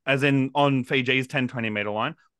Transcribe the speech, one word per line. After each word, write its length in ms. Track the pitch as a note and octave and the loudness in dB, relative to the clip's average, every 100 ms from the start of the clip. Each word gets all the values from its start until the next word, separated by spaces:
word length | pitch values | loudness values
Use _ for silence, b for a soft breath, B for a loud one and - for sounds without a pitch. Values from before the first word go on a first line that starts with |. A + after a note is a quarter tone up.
| C3+ | -2
As 180 | C3+ | 2
in 260 | C#3+ C#3 C3 D3 | 4 2 2 2
on 260 | C#3+ C3+ | 2 2
Fiji's 460 | B2 C#3 B2+ C3 B2+ | 0 0 2 0 0
ten, 180 | C#3+ B2 | -4 -4
twenty 240 | B2+ A2 | -4 -6
meter 200 | G#2 G#2 | -4 -4
line, 260 | G#2+ C3 E3 b | -4 -4 -8 b